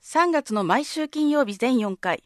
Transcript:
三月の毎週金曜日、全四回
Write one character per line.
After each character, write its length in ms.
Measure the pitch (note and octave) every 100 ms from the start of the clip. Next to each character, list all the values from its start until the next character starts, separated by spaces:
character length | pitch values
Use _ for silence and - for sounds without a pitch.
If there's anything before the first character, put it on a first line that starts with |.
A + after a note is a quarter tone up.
三 300 | - D4+ F4
月 220 | D#4+ -
の 120 | G#3+
毎 200 | F3+ G3
週 240 | D4 - D#4
金 220 | D4+ D4+
曜 160 | D4 B3
日、 80 |
全 240 | G3 A#3+ B3+
四 180 | G#3+ F#3
回 260 | F#3 E3+